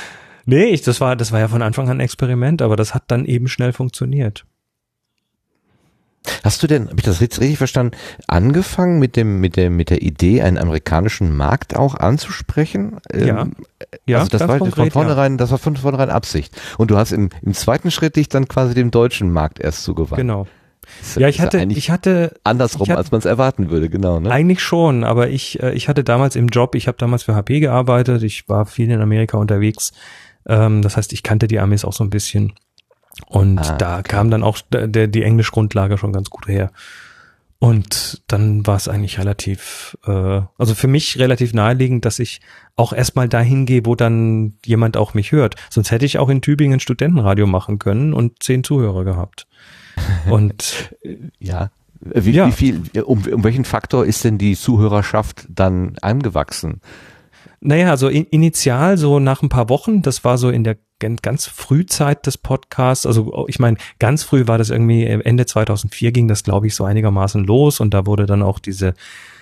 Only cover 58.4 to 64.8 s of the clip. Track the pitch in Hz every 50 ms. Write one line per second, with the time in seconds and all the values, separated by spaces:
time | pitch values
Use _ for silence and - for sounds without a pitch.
58.4 | 165 165 156 - - 135 120 127 156 185 202 175 151 143 143 143 139 135 135 -
59.4 | - 135 - 127 117 110 127 - - 226 220 202 165 139 127 - - 123 123 123
60.4 | 123 123 123 120 113 113 110 - _ _ _ - 110 107 117 113 - 110 123 -
61.4 | - - - - - - 131 151 185 - - - 151 143 147 - - 143 - -
62.4 | - - 131 - - - - - 127 127 131 - - - 113 113 107 - - -
63.4 | - - - - 127 117 113 - - - - - - 110 143 156 - - 147 135
64.4 | 123 110 113 113 113 110 120 117